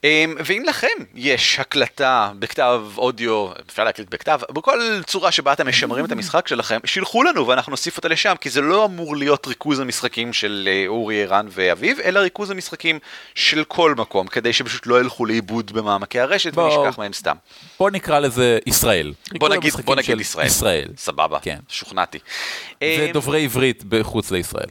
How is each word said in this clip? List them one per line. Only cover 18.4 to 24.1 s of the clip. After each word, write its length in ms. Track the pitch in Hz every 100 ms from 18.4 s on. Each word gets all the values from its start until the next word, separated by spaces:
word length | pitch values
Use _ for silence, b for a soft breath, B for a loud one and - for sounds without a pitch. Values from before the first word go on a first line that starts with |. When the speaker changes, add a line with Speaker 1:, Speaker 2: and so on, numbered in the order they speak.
| 123 113 123
Speaker 2:
ישראל. 460 | 113 120 95 73 71 - -
Speaker 1:
בוא 100 | 151
Speaker 2:
ריכוז 20 |
Speaker 1:
נגיד, 140 | 160
Speaker 2:
המשחקים 220 | 156 143 131
Speaker 1:
בוא 80 |
נגיד 120 | 135 131
Speaker 2:
של 140 | 113
Speaker 1:
ישראל. 260 | 101 - -
Speaker 2:
ישראל. 420 | - 110 82 69 -
Speaker 1:
סבבה. 420 | - 73 78 73
Speaker 2:
כן. 160 | - 71 -
Speaker 1:
שוכנעתי. 500 | - - 95 87 78 B B B B B B
אמ, 60 | 151 156 151
Speaker 2:
ודוברי 340 | 156 131 151
עברית 400 | 147 120 131 113
בחוץ 460 | 101 110 107